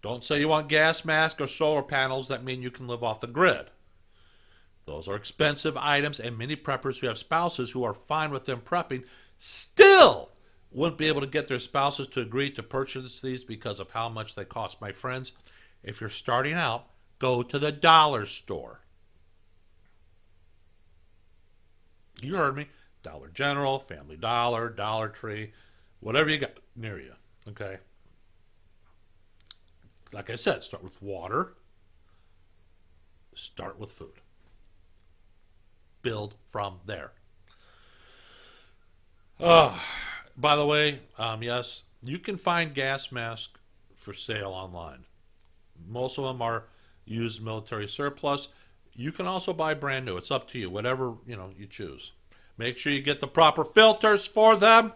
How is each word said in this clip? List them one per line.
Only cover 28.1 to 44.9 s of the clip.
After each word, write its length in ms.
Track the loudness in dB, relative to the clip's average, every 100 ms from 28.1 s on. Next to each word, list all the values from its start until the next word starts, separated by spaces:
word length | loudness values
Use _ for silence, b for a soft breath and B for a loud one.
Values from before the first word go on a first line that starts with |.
| -20 _ -20 _ _ _ -20 _ -20 _ -20 _ _ -20 -20 _ _ -20 _ -20
Like 180 | -16 -12
I 60 | -4
said, 280 | -2 -2
start 200 | -6 -16
with 180 | -16 -16
water. 520 | -12 -10 -4 -4 -4 -10 -20 -20 -20 -20 -20 -20 -20 -20 -20 _ -20 -20 -20 -20 -20 -20 -20
Start 460 | -20 -20 -14 -14 -12
with 120 | -16
food. 300 | -16 -20 -20 -20 _ -20 -20 -20 -20 -20 -20 _ -20 -20 _ _ -20 _ -20 _ _
Build 340 | -8 -6 -8 -14 -12
from 300 | -6 -6 -8 -14
there. 260 | -12 -12 -20 -20 -20 _ b b b b b b b b b b b b b b -20 _ -20 _ -2
Uh, 380 | 8 10 10 4 B B B B B -2
by 200 | 2 4
the 100 | 4
way, 360 | 4 2 -2 -14 -8
um, 260 | -6 -6
yes, 400 | -4 -4 -6 -12 -18 _
you 160 | -12 -10
can 180 | -8 -4
find 360 | 0 0 -2
gas 380 | -2 -2 -4 -6
masks 480 | -8 -8 -8 -14 -18 _ -20 -20 -20
for 180 | -18
sale 380 | -16 -6 -6 -6
online. 540 | -8 -12 -12 -14